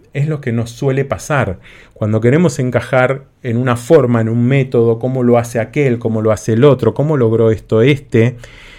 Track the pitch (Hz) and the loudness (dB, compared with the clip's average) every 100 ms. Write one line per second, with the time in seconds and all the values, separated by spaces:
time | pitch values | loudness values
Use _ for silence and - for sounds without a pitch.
0 | _ 139 151 147 131 117 117 - - 139 | _ -6 -4 -4 -4 -4 -4 -4 -4 -2
1 | 135 92 - 143 101 87 - - - - | -4 -6 -4 -2 -2 -6 -14 -20 -18 -6
2 | 107 110 120 151 175 143 127 120 - 131 | -2 0 2 2 2 0 -2 -2 -2 0
3 | 127 135 - _ 127 117 127 120 - 160 | 0 -2 -10 _ -6 -2 -2 -2 2 4
4 | 123 117 110 117 120 139 135 120 117 113 | 4 2 0 0 2 0 0 0 2 0
5 | 127 131 120 120 120 117 110 147 139 117 | -2 -2 2 2 0 -6 -4 -2 -2 -2
6 | 113 110 110 104 - 113 143 127 113 101 | -2 -2 0 -2 0 2 4 4 0 0
7 | 151 147 117 113 113 107 - 110 127 143 | -2 0 0 2 2 0 0 2 2 0
8 | - 117 117 117 - - - | 0 0 0 -2 -16 -20 -20